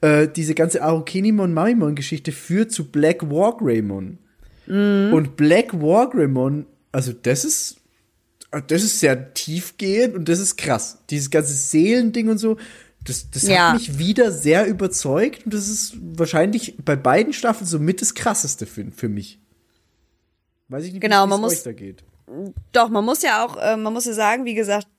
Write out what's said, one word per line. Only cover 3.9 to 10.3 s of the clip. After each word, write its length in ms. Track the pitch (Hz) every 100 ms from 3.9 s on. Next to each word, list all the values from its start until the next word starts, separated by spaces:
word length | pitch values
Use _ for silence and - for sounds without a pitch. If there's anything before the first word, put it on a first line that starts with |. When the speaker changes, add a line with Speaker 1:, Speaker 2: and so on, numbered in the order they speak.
| 98 95 - _ _ - _ -
Speaker 2:
Mhm. 460 | 190 202 202 196
Speaker 1:
Und 240 | 160 147 139
Black 360 | 147 175 233 175
War 300 | 151 190 254
Greymon, 560 | 254 147 131 131 147 147 _ _
also 200 | 135 127
das 320 | 120 120 127
ist, 320 | 294 302 - - _ _ _ _ _ _ - 147 139
das 140 | 160
ist 180 | 214 -
sehr 340 | 156 127 131
tiefgehend 800 | - - 160 180 _ 196 202 247
und 140 | 190
das 100 | 160